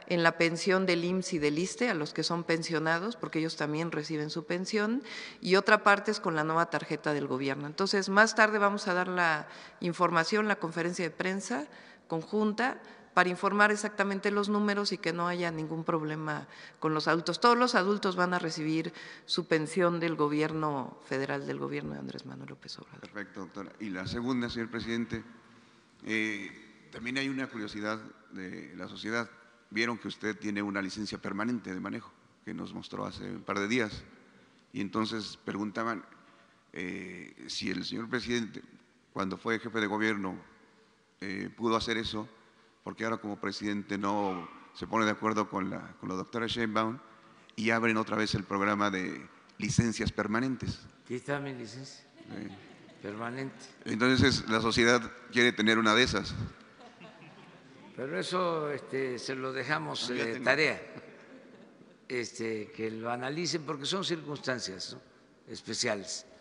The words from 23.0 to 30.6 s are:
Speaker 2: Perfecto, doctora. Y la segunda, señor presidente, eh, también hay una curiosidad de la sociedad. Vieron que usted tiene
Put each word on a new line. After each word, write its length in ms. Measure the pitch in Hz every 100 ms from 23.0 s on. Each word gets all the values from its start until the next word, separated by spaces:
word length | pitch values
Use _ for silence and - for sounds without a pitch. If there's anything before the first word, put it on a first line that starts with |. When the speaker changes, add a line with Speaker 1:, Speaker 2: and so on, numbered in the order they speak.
Speaker 2:
Perfecto, 400 | 90 104 95 104
doctora. 320 | 90 104 87 -
Y 80 | 107
la 180 | 92 95
segunda, 440 | 117 120 123 120
señor 180 | 117 113
presidente, 540 | 117 110 117 117 117 - - - - - - _ -
eh, 460 | - 110 110 101 95 - - - -
también 240 | - 117 135
hay 120 | 135
una 160 | 135 127
curiosidad 520 | 117 104 104 107 110 110 - -
de 420 | 95 92 92 78 90
la 120 | 95
sociedad. 420 | 98 101 117 113 - - _ -
Vieron 260 | 104 117 113
que 80 | 101
usted 280 | - 107 98
tiene 260 | 104 101